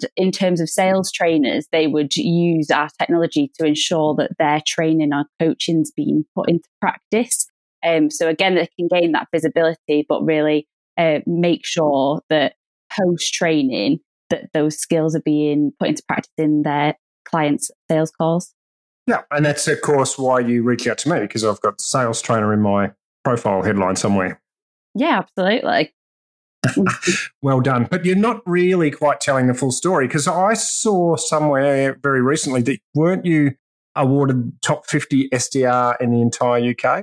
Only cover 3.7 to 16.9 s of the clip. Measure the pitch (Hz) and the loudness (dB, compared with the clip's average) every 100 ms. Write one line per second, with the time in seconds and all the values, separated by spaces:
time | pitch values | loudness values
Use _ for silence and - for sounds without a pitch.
3.7 | 151 - 170 151 151 147 - 151 151 - | 0 0 0 0 0 -2 -2 0 0 -2
4.7 | - 160 160 151 143 147 - 165 - - | -2 0 2 0 -2 -4 -2 -2 -2 -2
5.7 | 165 151 - 147 147 156 - - 170 - | 0 -2 -4 -2 -2 -2 -4 0 -2 -2
6.7 | _ 196 - _ 214 240 - - _ _ | _ -6 -6 _ -2 -2 -4 -8 _ _
7.7 | _ 170 165 151 - 165 160 190 180 170 | _ 0 2 2 0 -2 0 2 2 0
8.7 | - 175 180 170 151 - 165 151 - 165 | -4 -2 2 2 0 -2 -2 0 2 0
9.7 | 165 - 151 151 151 147 156 151 151 151 | 0 -2 0 0 -2 0 0 2 0 -4
10.7 | _ _ - 165 151 - 170 175 165 - | _ _ -2 0 0 -2 0 0 0 -4
11.7 | - 156 139 135 156 - 156 139 - _ | -2 0 2 0 -2 -2 0 0 -4 _
12.7 | _ - - 185 170 - - 170 156 135 | _ -10 -2 0 0 -4 -2 0 0 0
13.7 | 110 101 151 _ _ - 170 - 156 151 | 0 0 -2 _ _ -8 -8 -4 -2 -2
14.7 | 151 - 165 156 160 - 151 151 147 147 | -2 -2 0 0 0 0 0 0 0 0
15.7 | - 175 151 - - - - 156 151 147 | -2 -4 -4 -4 -6 -6 -4 0 0 0
16.7 | 143 147 | 0 -2